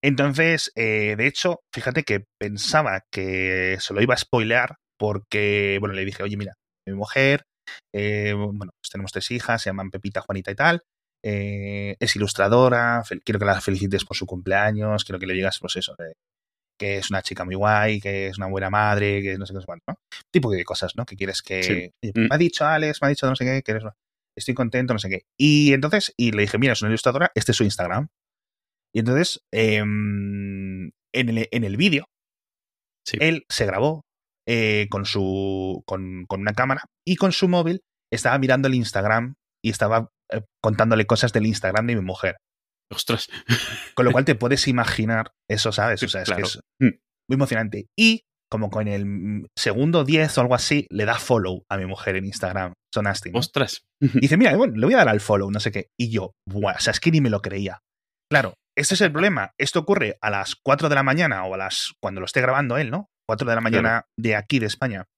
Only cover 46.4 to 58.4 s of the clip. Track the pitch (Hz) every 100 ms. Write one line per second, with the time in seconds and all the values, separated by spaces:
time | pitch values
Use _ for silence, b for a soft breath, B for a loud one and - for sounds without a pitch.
46.4 | 101 - _ _ 131 - _ _ _ 135
47.4 | 135 113 110 117 - - 226 220 _ _
48.4 | _ 113 107 107 107 101 101 101 95 104
49.4 | - - - 104 147 170 135 156 156 -
50.4 | 123 123 - 147 - 98 107 117 - 120
51.4 | 92 92 _ 98 92 95 - 95 95 -
52.4 | 92 95 92 90 _ - 104 95 90 92
53.4 | 151 - 127 - _ _ 139 131 139 160
54.4 | 226 151 247 110 131 254 151 107 - 101
55.4 | 98 104 110 101 95 _ 120 113 92 _
56.4 | - 98 101 92 - - 170 160 131 104
57.4 | 101 98 98 87 _ _ _ _ _ 147